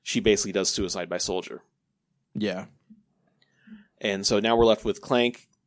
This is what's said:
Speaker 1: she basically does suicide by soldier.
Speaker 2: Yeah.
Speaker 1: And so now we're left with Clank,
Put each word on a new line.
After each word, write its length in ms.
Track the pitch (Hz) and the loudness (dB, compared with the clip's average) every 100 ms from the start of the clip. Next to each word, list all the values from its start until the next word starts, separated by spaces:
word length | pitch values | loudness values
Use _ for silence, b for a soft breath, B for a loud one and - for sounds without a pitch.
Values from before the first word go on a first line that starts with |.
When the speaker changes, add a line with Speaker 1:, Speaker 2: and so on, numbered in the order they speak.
Speaker 1:
she 160 | - 123 | -6 0
basically 320 | 107 101 101 | 4 4 2
does 160 | 95 92 | -2 -2
suicide 400 | - 92 92 85 | -2 -4 -6 -6
by 100 | 90 | -6
soldier. 460 | - 90 - 62 - _ _ _ _ _ _ | -4 -4 -6 -12 -18 _ _ _ _ _ _
Speaker 2:
Yeah. 320 | - 104 92 - _ _ - _ _ _ _ b b b b b _ | -6 -4 -4 -10 _ _ -20 _ _ _ _ b b b b b _
Speaker 1:
And 240 | 110 98 98 | -4 -2 0
so 120 | 107 | 2
now 160 | 110 117 | 4 4
we're 100 | 113 | 4
left 180 | 107 | 4
with 160 | 107 - | 0 -6
Clank, 480 | - 123 120 - _ _ | 0 2 2 -2 _ _